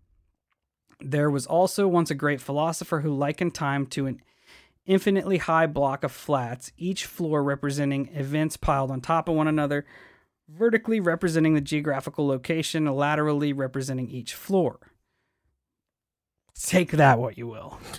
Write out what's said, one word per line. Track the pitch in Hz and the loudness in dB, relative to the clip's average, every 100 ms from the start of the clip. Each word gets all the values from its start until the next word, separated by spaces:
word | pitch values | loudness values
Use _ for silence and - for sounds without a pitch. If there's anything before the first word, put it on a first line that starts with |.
| _ _ _ _ _ _ _ _ _ - | _ _ _ _ _ _ _ _ _ -16
There | 135 147 147 | -4 0 2
was | 143 | 0
also | 127 165 185 - 196 | 0 2 2 2 2
once | 175 160 | 2 2
a | |
great | 143 147 139 | 0 -2 -2
philosopher | - 143 160 165 - 160 | -4 -2 -2 -4 -4 -2
who | 151 | -2
likened | 139 143 151 175 | -2 -2 -2 -4
time | - 143 139 139 | -2 -2 -2 -2
to | - 135 | -4 -4
an | 123 _ _ _ - _ _ - | -6 _ _ _ -20 _ _ 0
infinitely | 190 202 196 185 180 | 2 4 0 2 0
high | - 160 160 | 2 2 2
block | 147 139 135 | 2 0 0
of | 139 | -6
flats, | - - 139 120 120 - - | -6 -2 -2 -2 -8 -12 -8
each | 175 190 | -6 -6
floor | - - 165 151 | -8 -6 0 0
representing | 139 139 143 139 139 139 135 | 0 -2 -2 -2 0 -2 -4
events | 147 139 151 156 - | -6 -2 0 -2 -2
piled | - 139 135 | 0 0 0
on | 131 | -4
top | 127 165 165 | 0 0 2
of | |
one | 156 156 | 0 2
another, | 156 147 143 143 - - _ _ _ _ | 2 0 -2 -6 -14 -20 _ _ _ _
vertically | 156 233 226 226 220 | 0 2 2 2 0
representing | 175 170 175 160 156 | 2 2 2 4 4
the | 151 | 4
geographical | 143 151 147 135 143 - 143 | 2 -2 -2 -2 -4 -2 0
location, | 135 - 160 156 160 151 | 0 -2 -2 -2 0 0
laterally | 135 143 151 151 147 147 | 2 2 2 2 2 0
representing | 139 131 135 135 127 123 | -2 -4 -4 -4 -4 -6
each | 127 - | -8 -12
floor. | - - 190 143 - - _ _ _ _ _ _ _ _ _ _ _ _ _ _ _ _ | -12 -2 0 0 -2 -14 _ _ _ _ _ _ _ _ _ _ _ _ _ _ _ _
Take | - - 185 175 | -12 0 2 2
that | 156 139 120 | 6 6 6
what | 123 - | 0 -8
you | 120 | -12
will. | 107 - - - | -14 -16 -16 -16